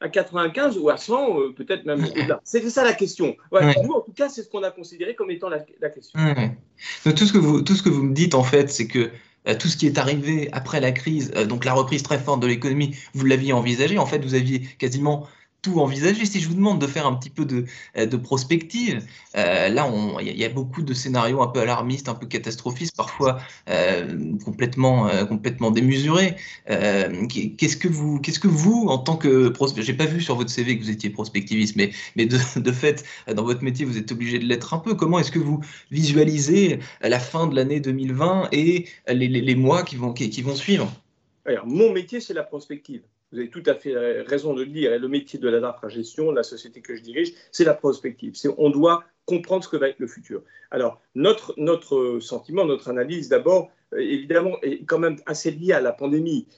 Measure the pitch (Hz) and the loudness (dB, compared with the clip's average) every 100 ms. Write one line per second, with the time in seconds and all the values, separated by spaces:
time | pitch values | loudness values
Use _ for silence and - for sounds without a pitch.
0 | - 196 185 175 165 165 285 196 151 131 | -4 -2 0 -2 -2 0 0 2 2 0
1 | - 254 262 156 135 131 127 165 151 147 | 0 0 2 0 -2 -4 -6 -4 -2 -2
2 | 160 156 139 - - 233 233 269 240 - | -2 -2 -2 -2 -2 -2 0 2 2 2
3 | 196 - 143 - _ 185 147 139 - 285 | -2 0 -2 -2 _ 4 6 4 2 -2
4 | - 226 277 233 - 202 190 180 170 170 | -4 -2 -4 -4 -10 -6 -6 -6 -14 -10
5 | 185 233 190 170 185 151 151 _ 151 - | -8 -6 -6 -6 -6 -6 -8 _ -8 -8
6 | - 156 156 131 113 - _ _ - - | -8 0 2 2 -2 -4 _ _ -16 -2
7 | 160 151 208 202 151 139 151 190 185 139 | 2 4 6 6 6 4 4 2 4 2
8 | 135 139 170 135 127 143 139 - 110 127 | 2 2 4 4 6 4 4 0 -2 0
9 | 113 - _ _ 110 110 165 - 147 143 | -2 -4 _ _ -4 0 0 2 2 2
10 | 135 147 143 156 143 139 - 156 127 131 | 0 0 0 -2 -2 -6 -4 0 0 0
11 | 160 156 131 - 107 120 127 131 131 139 | -2 -2 -2 -2 -2 0 0 2 2 -2
12 | - 139 131 131 123 120 135 143 143 - | -2 -2 0 0 2 0 0 0 -2 -4
13 | - 135 135 131 135 123 123 120 151 202 | -10 0 2 4 2 2 2 0 2 2
14 | 131 151 131 131 127 131 131 - 127 135 | 0 -2 0 0 0 -2 -6 -6 -4 0
15 | 147 147 - _ _ _ 190 165 135 135 | 0 -2 -6 _ _ _ -2 2 2 2
16 | 170 214 202 190 160 180 208 170 139 156 | 2 2 0 -2 -2 2 2 2 0 0
17 | 139 127 - - 143 123 123 - - 104 | 0 -2 -4 -6 -2 -2 -4 -10 -10 -2
18 | 113 123 - 131 - 170 160 233 240 117 | 0 -2 -2 -2 0 -2 -2 -4 -2 -4
19 | 98 - - 101 87 90 95 123 139 104 | -8 -18 -8 -2 2 2 2 2 0 0
20 | 104 65 - - 113 135 127 165 143 127 | -2 -4 -6 -4 -4 -4 -6 -6 -6 -4
21 | 131 123 117 135 127 127 117 117 120 135 | -2 0 2 2 0 0 0 0 -2 -4
22 | 123 113 120 117 110 - 123 123 165 - | -6 -8 -6 -6 -6 -8 -8 -6 -6 -6
23 | - - 131 127 - - - 87 90 87 | -8 -2 0 0 -8 -14 -4 0 2 0
24 | 85 82 78 104 - - 123 127 131 127 | -4 -6 -6 -6 -6 -4 -2 2 4 4
25 | 104 98 104 107 113 127 113 113 131 135 | 4 2 0 -2 -4 0 2 4 4 4
26 | 151 175 190 180 - - - 95 104 98 | 4 4 4 0 -10 -12 -4 0 2 2
27 | 90 90 127 - 107 - 143 - 175 156 | 0 -2 -4 -4 -6 0 -2 0 -2 0
28 | 151 143 147 - 196 151 180 233 196 127 | -2 -2 -4 0 2 4 4 4 2 0
29 | 127 160 143 131 123 123 135 - 110 127 | 0 2 4 6 6 2 -2 0 -2 0
30 | 151 170 165 123 117 127 120 110 110 107 | 0 0 -2 -2 -2 -2 0 -2 -2 -4
31 | 104 101 107 107 98 110 107 104 101 - | -6 -6 -6 -6 -2 0 0 0 -2 -4
32 | - 117 113 127 127 127 127 123 151 147 | -6 -2 2 2 0 0 -2 2 0 0
33 | - - - 107 117 123 135 127 135 110 | -6 -14 -6 -2 -2 -2 -2 -2 -4 -4
34 | 107 120 120 120 120 120 - 165 226 208 | -6 -6 -4 -2 -2 -2 -4 -4 -2 0
35 | 160 175 - 165 147 151 - - - 143 | 2 2 2 0 0 -2 -6 -16 -6 -2
36 | 147 151 156 151 139 196 180 123 - - | 4 4 4 4 2 4 4 2 -6 -4
37 | 113 123 123 165 160 131 131 147 135 135 | 0 0 0 -2 0 2 0 0 -2 -2
38 | 131 131 170 190 - 143 165 175 170 - | -2 0 2 2 0 0 2 0 -4 -8
39 | - 123 127 127 131 127 131 175 175 127 | -2 0 0 0 2 4 4 2 0 -6
40 | 123 123 110 131 131 139 196 180 104 - | -6 -4 -6 -4 -6 -4 0 0 0 -8
41 | _ _ _ _ 147 110 113 160 226 185 | _ _ _ _ -4 -4 -2 2 4 2
42 | 165 240 - 165 143 143 - 147 - 123 | -4 -8 -8 -8 -8 -12 -14 -16 -14 -18
43 | - _ _ 117 120 170 147 - 143 120 | -18 _ _ -10 -10 -4 -2 -2 -4 -4
44 | 120 113 117 143 151 131 139 156 131 120 | -2 -4 -4 -4 -2 -4 -6 -2 -2 0
45 | 131 143 139 131 123 117 120 - 107 117 | -2 -4 -6 -4 0 0 -2 -6 -10 -10
46 | 113 - 156 131 113 113 117 120 117 113 | -10 -4 -2 0 -2 -8 -18 -20 -16 -16
47 | 117 139 170 - _ - 160 - 139 131 | -8 -4 -4 -6 _ 2 4 4 0 -2
48 | 127 - 113 - 143 - 147 143 170 170 | -6 -10 -12 -4 -4 2 2 6 4 4
49 | - _ - 175 170 185 - 151 135 - | -2 _ -4 -4 -2 -4 -2 -2 -2 -2
50 | 120 - - - - - - 127 117 - | -10 -12 -14 -14 -14 -20 -8 -4 -2 -4
51 | _ 127 185 220 - - 151 170 - 135 | _ 2 2 2 -2 -4 0 -2 0 0
52 | 123 120 110 120 - 180 165 131 127 123 | 0 -2 -6 -10 -4 -2 0 -2 -4 -4
53 | 135 170 127 123 156 185 160 _ _ 147 | -4 -6 0 2 4 2 2 _ _ -6
54 | 113 139 143 170 185 180 143 - 151 165 | -4 -4 0 0 0 -2 -6 -6 -2 0
55 | 165 151 - 151 165 151 180 151 123 - | 0 -2 -8 -6 -6 -2 2 2 2 -2
56 | 139 156 165 139 - | -2 0 0 -4 -6